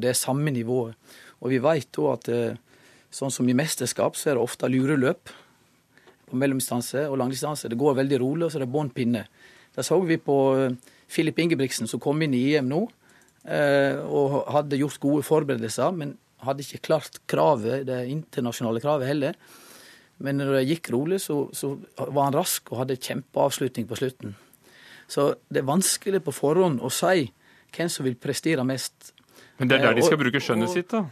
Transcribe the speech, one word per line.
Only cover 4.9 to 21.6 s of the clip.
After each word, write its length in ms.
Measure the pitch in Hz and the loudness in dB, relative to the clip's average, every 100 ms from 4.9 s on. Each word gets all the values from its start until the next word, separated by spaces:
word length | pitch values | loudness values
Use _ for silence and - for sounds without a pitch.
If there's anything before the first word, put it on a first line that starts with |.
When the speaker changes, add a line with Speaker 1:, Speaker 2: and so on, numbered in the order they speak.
| 151 127 - - - _ _ _ _ _ _ _ _ | 2 2 0 -8 -20 _ _ _ _ _ _ _ _
Speaker 1:
på 140 | - 127 | -8 -2
mellomdistanse 640 | 139 131 - 120 117 131 | 0 0 -2 -4 -4 -4
og 140 | 147 135 | -2 -2
langdistanse. 480 | 123 131 151 151 - | -2 -2 -6 -6 -6
Det 80 | 117 | 0
går 220 | 147 131 | 2 2
veldig 200 | 139 135 | 2 2
rolig, 240 | 131 160 165 | 0 -2 -2
og 40 | |
så 60 | 147 | -2
er 80 | |
det 80 | 127 | -2
bånd 220 | 143 147 139 | -2 -4 -2
pinne. 300 | 120 117 - _ - - _ - | 0 -2 -4 _ -20 -20 _ -6
Da 60 | |
så 140 | 131 165 180 | 0 2 2
vi 80 | 165 | 0
på, 200 | - 139 135 135 | 2 4 4 4
eh, 140 | 135 127 - _ - | 2 -2 -10 _ -8
Filip 320 | - - 147 | -2 0 2
Ingebrigtsen, 480 | 165 147 131 - 113 | 0 2 0 -2 -6
som 140 | 120 | -4
kom 220 | 147 151 | -2 0
inn 100 | 160 | 0
i 220 | 123 135 | 2 2
E 80 | 151 | 2
M 80 | 127 | 2
nå, 100 | 156 233 _ _ _ _ _ | -2 -2 _ _ _ _ _
eh, 560 | - 156 143 139 139 139 | -4 0 4 4 4 0
og 480 | 151 147 139 139 - | 0 2 2 2 0
hadde 300 | 139 147 139 | 0 0 0
gjort 180 | 143 - | -2 -2
gode 220 | 139 147 | 0 0
forberedelser, 680 | 135 156 143 120 113 117 143 | 2 2 2 -4 -4 -2 -2
men 220 | 180 143 - _ - | -2 -8 -10 _ -10
hadde 240 | 123 139 | -6 -6
ikke 160 | 135 - | -6 -8
klart 400 | - 156 - - - | -2 -2 -2 -16 -4
kravet, 560 | - 160 131 110 131 | 2 4 2 0 -2
det 240 | 131 127 123 | -4 -6 -4
internasjonale 720 | 151 156 - 120 - 117 113 | -6 -6 -4 -4 -2 -2 -2
kravet 260 | 143 151 127 | 0 0 0
heller. 300 | 151 139 190 - - - - - - _ - | -2 -2 -6 -16 -20 -20 -20 -20 -20 _ -10
Men 200 | 135 139 | -4 -2
når 220 | 139 135 | 2 2
det 80 | 131 | 2
gikk 240 | 165 - | -2 -2
rolig, 260 | 120 151 190 | -2 0 -2
så, 300 | - 147 135 | -2 -4 -4
så 220 | - | -6